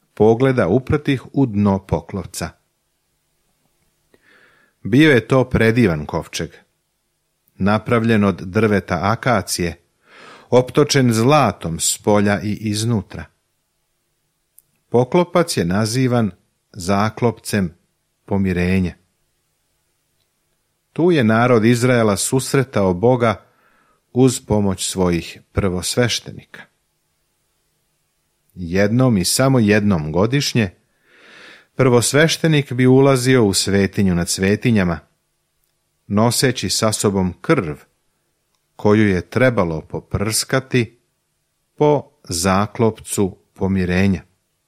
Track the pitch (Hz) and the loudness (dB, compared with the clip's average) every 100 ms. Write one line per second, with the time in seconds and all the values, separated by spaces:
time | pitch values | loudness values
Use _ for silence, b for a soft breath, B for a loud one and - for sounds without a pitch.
0 | _ - 107 113 135 127 87 113 - 151 | _ 0 2 4 2 0 0 0 0 -4
1 | - 135 - - 131 101 104 98 - 80 | -2 -4 -4 -2 -2 0 0 0 -2 -6
2 | - 101 90 - 82 - _ _ _ _ | -6 -12 -10 -10 -12 -12 _ _ _ _
3 | _ _ _ _ _ _ _ _ _ _ | _ _ _ _ _ _ _ _ _ _
4 | _ b b b b b b b - 120 | _ b b b b b b b -2 4
5 | 156 127 - 135 123 - 113 117 110 78 | 4 4 2 0 0 0 2 2 2 0
6 | 73 85 76 - 80 - _ _ _ _ | -4 -8 -8 -10 -12 -14 _ _ _ _
7 | _ _ _ _ _ - 95 107 - 120 | _ _ _ _ _ -4 -2 -2 0 0
8 | 113 110 101 87 92 92 110 101 - 87 | 2 2 2 -2 -4 -2 0 0 -2 -4
9 | 95 113 131 113 90 - 85 80 _ _ | -2 -2 -2 -2 -2 -6 -6 -8 _ _
10 | B B B B B 123 127 - 147 143 | B B B B B 0 2 0 0 2
11 | 127 110 117 151 120 - 85 82 - - | 0 2 2 2 2 -2 -8 -6 -6 -4
12 | - 104 104 101 101 101 110 104 110 113 | 0 0 2 -2 -4 -8 -6 -6 -4 -4
13 | - 82 82 _ _ _ _ _ _ _ | -6 -12 -16 _ _ _ _ _ _ _
14 | _ _ _ _ _ _ _ _ _ 117 | _ _ _ _ _ _ _ _ _ -2
15 | 127 180 175 175 165 - 87 95 110 120 | 0 0 0 0 -2 -2 -2 -2 -2 -2
16 | 127 120 107 - _ _ _ - 87 98 | 0 0 -2 -4 _ _ _ -10 -4 -2
17 | 110 - 120 107 - 107 90 - _ _ | -2 -2 -4 -4 -6 -4 -4 -6 _ _
18 | _ _ - 98 95 87 90 95 90 - | _ _ -6 -4 -2 -2 0 0 -2 -6
19 | _ _ _ _ _ _ _ _ _ _ | _ _ _ _ _ _ _ _ _ _
20 | _ _ _ _ _ _ _ _ _ - | _ _ _ _ _ _ _ _ _ -2
21 | 170 165 110 110 123 123 110 120 127 123 | 0 2 2 4 4 4 4 2 2 2
22 | 113 95 - 135 - 139 127 - 95 87 | 2 0 -2 -4 -2 -2 -2 0 -2 2
23 | 117 127 117 98 b b b b b b | 2 2 0 -4 b b b b b b
24 | b 123 127 120 - 107 101 92 - 95 | b 2 2 2 -2 -2 0 -4 -6 -2
25 | 90 87 - - _ - 98 90 85 - | 0 -2 -6 -16 _ -6 -4 -4 -6 -2
26 | 120 - - 104 - - - _ _ _ | -2 -2 -10 -18 -20 -20 -20 _ _ _
27 | _ _ _ _ _ _ _ _ _ _ | _ _ _ _ _ _ _ _ _ _
28 | _ _ _ _ _ - 87 92 104 120 | _ _ _ _ _ -14 -6 0 2 2
29 | 131 107 87 - 135 131 107 104 104 90 | 2 2 0 0 2 2 4 2 2 0
30 | 76 80 110 139 139 123 101 - _ B | 0 0 0 0 -2 -2 -4 -6 _ B
31 | B B B B B B B - 131 120 | B B B B B B B -2 2 2
32 | 117 143 160 - 165 151 139 123 127 131 | 2 2 2 2 0 0 -2 0 4 6
33 | 139 131 123 131 104 92 - 98 95 - | 4 2 2 2 2 0 0 0 0 0
34 | 98 87 85 - 95 104 127 110 90 78 | 0 0 -2 -2 0 0 0 0 0 -4
35 | - _ _ _ _ _ _ _ _ _ | -10 _ _ _ _ _ _ _ _ _
36 | - 101 117 - 135 120 95 - 110 107 | -6 0 0 0 -2 -2 -6 -2 -2 0
37 | 110 98 92 85 - 156 156 147 _ _ | -2 0 -2 -4 -2 -2 -2 -8 _ _
38 | _ _ _ _ _ _ _ - 104 107 | _ _ _ _ _ _ _ -6 0 2
39 | 104 92 - 113 127 113 87 78 - 82 | 2 0 -4 0 0 0 -2 -4 -10 -14
40 | - - 101 110 - 135 127 127 110 _ | -8 -6 -4 -6 -4 -6 -2 -4 -4 _
41 | _ _ _ _ _ _ _ - 151 147 | _ _ _ _ _ _ _ -2 0 0
42 | - _ - 87 95 92 104 - 113 107 | -4 _ -10 -4 0 0 -2 -2 -2 -2
43 | - - 98 101 _ - 95 95 90 90 | -8 -4 -4 -6 _ -8 -4 -2 -2 0
44 | 98 87 - _ _ _ | 0 0 -6 _ _ _